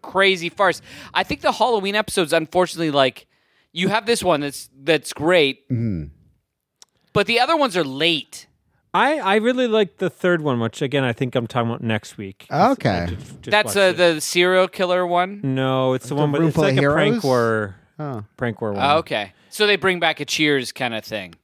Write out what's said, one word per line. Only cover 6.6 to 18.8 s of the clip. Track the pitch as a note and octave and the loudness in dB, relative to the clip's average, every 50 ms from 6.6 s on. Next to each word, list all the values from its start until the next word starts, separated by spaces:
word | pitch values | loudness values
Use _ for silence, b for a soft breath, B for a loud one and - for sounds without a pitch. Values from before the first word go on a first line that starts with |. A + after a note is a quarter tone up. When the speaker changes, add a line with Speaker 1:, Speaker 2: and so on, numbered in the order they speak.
| _ _ _ _ - _ _ _ _ _ _ | _ _ _ _ -20 _ _ _ _ _ _
Speaker 1:
but | G#3 G3+ | 0 0
the | - A#3 A#3 | 2 2 2
other | A#3+ D4 E4 | 4 4 4
ones | D#4+ C#4+ B3 E3+ | 2 2 0 0
are | F3+ D#3+ | 0 -2
late. | C#3 C3 C#3 D#3 E3+ E3 D3+ - _ - - - _ _ _ _ _ _ _ _ _ - | -2 -2 0 0 0 0 0 -4 _ -18 -20 -20 _ _ _ _ _ _ _ _ _ 0
Speaker 3:
I, | F3 A3+ C4+ D#4 D4+ | 0 2 2 0 0
I | G#3+ F#3+ G3 | 0 0 0
really | A3 G#3+ A#3+ B3+ B3 B3+ | 2 2 0 0 0 0
like | A#3+ G#3+ A3 G#3+ F3+ _ _ | 0 2 0 0 0 _ _
the | F#3+ F3 | -6 -6
third | - _ - F#3 F3 E3+ | -6 _ 0 0 0 0
one, | D3+ D3 B2+ A#2+ | 0 -2 -2 -2
which, | A2+ A2+ - - | -2 -4 -4 -4
again, | D3 C3+ C3+ C#3+ C3+ | -6 -2 -2 0 0
I | B2+ A#2 | 0 -2
think | - C#3+ B2 - | -2 -4 -2 -2
I'm | C3 A#2+ | -4 -4
talking | A2+ - B2+ A#2 A#2 | -2 -2 -2 -2 -2
about | A#2 - | -4 -4
next | - A2+ A2 G#2 - - - | -2 -2 -2 -2 -4 -10 -16
week. | - G#2 F#2+ F#2+ _ - _ | -14 -14 -14 -14 _ -14 _
Speaker 2:
Okay. | - C#3+ F#3+ B3 C#4 - - B2+ | 0 2 2 2 2 0 0 -2
Speaker 3:
I | G2 F2 E2+ | 0 0 -2
just, | E2+ F2 F2+ - | -4 -6 -10 -12
just | - - - - - | -18 -20 -16 -6 0
Speaker 1:
That's, | - G#3+ G#3+ A2+ G2+ | 0 0 0 0 2
Speaker 3:
watched | |
Speaker 1:
uh, | G3+ | 2
Speaker 3:
it. | G3 F#3 F3 E3 F3+ E3+ E3 | 2 2 4 4 4 2 2
Speaker 1:
the | D3+ | 2
serial | - - - F3+ F3 F3+ F#3 F#3 F#3 | -4 -2 2 2 2 4 4 4 2
killer | F3+ - - F#3+ F3 F3+ F3+ F3+ | 2 0 -4 -2 0 0 -2 0
one? | F3 F3 F3 F3+ F#3+ G3+ G3+ G#3 | 0 0 0 0 -2 -4 -6 -4
Speaker 3:
No, | C3+ C3 C3 C3 C3 C3 C3 C3 C3 B2+ | -4 -2 0 0 0 0 0 2 0 0
it's | B2+ - B2 | -2 -2 -4
the | C#3+ | -2
Speaker 2:
The | C#3+ | 0
Speaker 3:
one | D3+ D3 C#3+ | 0 0 2
with, | C#3+ | 2
Speaker 2:
Room | E3 D#3+ | 0 2
Speaker 3:
it's | C#3 | 2
Speaker 2:
Full | D#3+ D3+ | 2 2
of | D3 C3+ | 2 2
Speaker 3:
like | C3+ C#3+ | 2 2
a | C#3+ | 2
prank | D3 D#3+ D3+ - A#3 | 2 2 2 2 0
Speaker 2:
Heroes? | A#3 F#3 | 0 0
Speaker 3:
war, | C#3 B2+ B2 A#2 A2+ A2+ A2 G#2+ G2 F#2+ - _ _ _ - | 2 2 2 2 2 0 -2 -4 -6 -10 -16 _ _ _ -12
Speaker 2:
Oh. | D3+ C#3+ C3 A2 G#2+ - _ | -10 -10 -8 -10 -12 -14 _
Speaker 3:
prank | - B2+ A#2 A2 - | -6 -6 -6 -4 -4
war | A#2 G#2+ G2+ | -6 -6 -4
one. | G2+ | -2